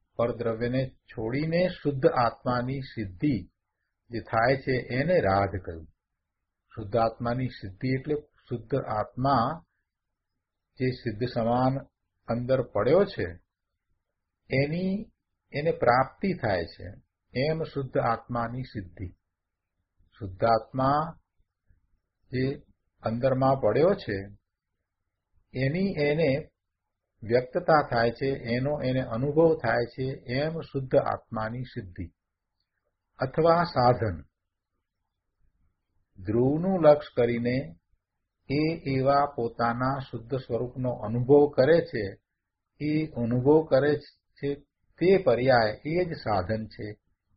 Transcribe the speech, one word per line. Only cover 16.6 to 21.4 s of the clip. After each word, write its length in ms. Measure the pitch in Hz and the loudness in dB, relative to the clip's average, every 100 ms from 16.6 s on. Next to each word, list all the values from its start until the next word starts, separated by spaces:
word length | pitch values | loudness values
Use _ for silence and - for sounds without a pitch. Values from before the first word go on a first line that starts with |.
છે, 380 | - - 95 98 _ _ _ | -4 -12 -16 -16 _ _ _
એમ 300 | 123 147 160 | -4 -2 -2
શુદ્ધ 340 | 160 139 135 139 | -4 -6 -4 -2
આત્માની 640 | 120 117 - 120 117 127 | 0 -2 -4 -6 -4 -8
સિદ્ધિ. 540 | 127 113 90 - 90 - _ _ _ _ _ _ _ _ _ _ | -10 -10 -12 -12 -14 -14 _ _ _ _ _ _ _ _ _ _
શુદ્ધ 240 | 104 92 | -14 -2
આત્મા 720 | 117 113 - 131 131 147 160 - _ _ | 2 2 0 -2 0 0 -2 -10 _ _